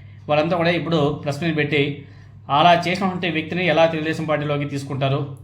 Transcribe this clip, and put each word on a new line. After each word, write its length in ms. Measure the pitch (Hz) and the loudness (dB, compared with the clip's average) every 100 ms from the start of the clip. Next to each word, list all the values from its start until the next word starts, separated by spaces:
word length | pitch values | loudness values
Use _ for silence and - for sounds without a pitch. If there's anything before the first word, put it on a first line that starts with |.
| - - - | -20 -14 -2
వాళ్ళంతా 280 | 151 165 180 | 0 2 2
కూడా 140 | 165 | 2
ఇప్పుడు 500 | 170 147 165 143 147 | 0 0 0 0 -2
ప్రెస్ 180 | 147 - | -6 -4
మీట్ 140 | 170 151 | -2 0
పెట్టి 480 | 147 151 143 143 - - - - - | 0 0 0 -4 -14 -20 -20 -18 0
అలా 320 | 143 170 170 170 | 4 6 6 2
చేసినటువంటి 420 | 185 190 180 180 | -2 -2 -2 -2
వ్యక్తిని 360 | 156 160 180 175 | -2 -4 -2 2
ఎలా 200 | 156 165 | 4 4
తెలుగుదేశం 380 | 160 156 160 | 2 -4 -4
పార్టీలోకి 400 | 156 147 147 143 | -2 -2 -2 -4
తీసుకుంటారు, 720 | 143 139 - 131 135 143 143 - | -4 -6 -6 -4 -2 -2 -4 -10